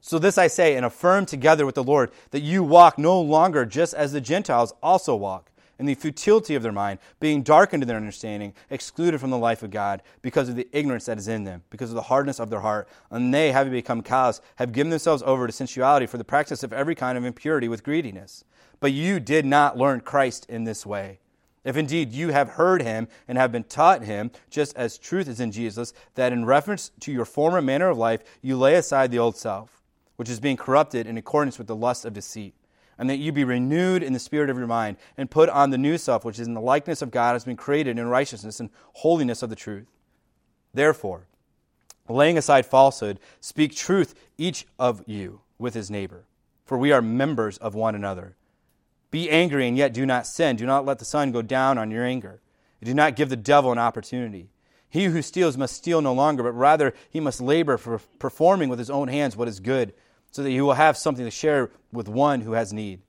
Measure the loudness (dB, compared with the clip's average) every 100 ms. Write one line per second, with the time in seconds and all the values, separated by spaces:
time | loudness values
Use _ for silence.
0 | -2 0 2 4 2 4 2 4 -2 0
1 | 2 2 0 0 4 4 2 -2 2 2
2 | 2 -2 _ -6 -2 0 6 10 10 8
3 | 2 2 4 4 4 2 0 0 -2 0
4 | -4 -4 -2 -4 0 2 0 -2 2 2
5 | 2 -2 -2 -8 _ _ _ _ -4 -4
6 | -4 -4 2 2 2 -4 -4 -4 -4 -6
7 | _ _ -2 -2 6 6 6 2 -4 -4
8 | -6 -10 -10 -10 -10 -14 _ -12 -12 -2
9 | -2 0 -2 -2 0 -2 -6 -6 -4 -4
10 | _ _ -4 -2 -2 -4 -4 -4 -2 -4
11 | -6 -8 -6 -6 -8 -12 _ -12 -10 -8
12 | 0 0 0 -4 -6 -4 -2 -4 -6 -18
13 | _ -4 0 2 2 2 0 -2 -4 -6
14 | -2 0 0 -2 _ _ -6 -2 -2 -2
15 | 0 0 0 0 -2 -6 -10 0 4 4
16 | 2 -8 -2 -2 -2 -6 -8 -6 -4 -4
17 | -4 -4 -6 -8 -2 -2 -2 -6 -4 -4
18 | -4 -12 -20 -20 _ _ _ _ -2 0
19 | -2 -2 0 0 4 4 4 2 0 0
20 | -2 0 0 -2 -12 -8 -8 -8 -8 -8
21 | -8 -16 _ _ _ _ -6 -4 -2 -2
22 | -4 -4 0 0 0 2 2 2 0 -4
23 | -8 -12 -8 0 0 0 -8 2 4 4
24 | 0 -8 -8 -12 _ -4 -4 -2 -6 -6
25 | -6 -4 -4 -4 -6 -4 -8 -8 -12 -12
26 | _ -2 -2 0 2 2 2 -8 -8 _
27 | -10 -6 -6 0 2 2 0 2 2 2
28 | 0 0 -4 _ -4 2 6 6 4 2
29 | 2 2 0 0 -8 -8 -10 _ _ _
30 | _ _ -10 -6 -4 -4 2 2 2 -2
31 | -6 -10 -2 0 0 -6 -10 -4 -2 -4
32 | -8 -12 -14 -16 -16 _ _ _ _ _
33 | -4 -4 -4 -2 0 0 0 0 2 0
34 | 0 -4 -4 -2 -2 -2 -2 -2 -2 -6
35 | -16 -12 -6 4 4 6 4 4 0 0
36 | 0 -2 -2 -8 -8 -4 0 0 0 -8
37 | -4 0 0 0 -4 -12 -2 0 0 -4
38 | 0 0 0 -6 -14 -12 -14 _ _ -4
39 | 0 2 0 -2 -8 -10 -12 -14 -16 _
40 | _ _ _ _ _ _ _ 0 2 2
41 | -4 -12 _ _ _ _ _ _ _ -20
42 | _ 2 4 4 4 4 6 6 6 4
43 | -8 -8 _ _ -16 -2 -2 -2 -2 0
44 | 0 -6 _ -8 -6 -6 -14 _ -2 -2
45 | -8 -12 -12 -14 _ _ -8 -8 -8 -8
46 | -10 -14 _ _ _ _ _ -2 4 4
47 | 4 0 -2 -2 -4 -4 -8 -4 -4 -2
48 | -6 -8 -12 _ _ _ _ _ _ _
49 | _ -6 0 2 2 0 0 2 0 0
50 | 0 0 -2 -2 0 0 0 0 0 -4
51 | -4 -2 -2 -2 -2 0 2 0 -2 -4
52 | -4 -4 -8 -20 _ _ _ _ -4 2
53 | 2 2 -2 -2 4 4 6 2 0 -2
54 | -8 -8 -8 -10 -18 _ _ _ _ -2
55 | 0 0 -4 0 0 0 -6 -6 -2 0
56 | 2 2 2 2 -2 2 4 6 2 -2
57 | _ -6 -6 -4 0 2 2 -2 -2 -8
58 | _ _ -10 2 2 4 0 -4 -4 -4
59 | -2 -2 -2 -2 -6 -6 -4 -2 -2 -6
60 | _ _ _ -8 -4 0 2 6 4 4
61 | -2 -4 -6 -4 0 2 0 _ _ -10
62 | -6 0 0 0 -2 -4 -4 -6 -10 -12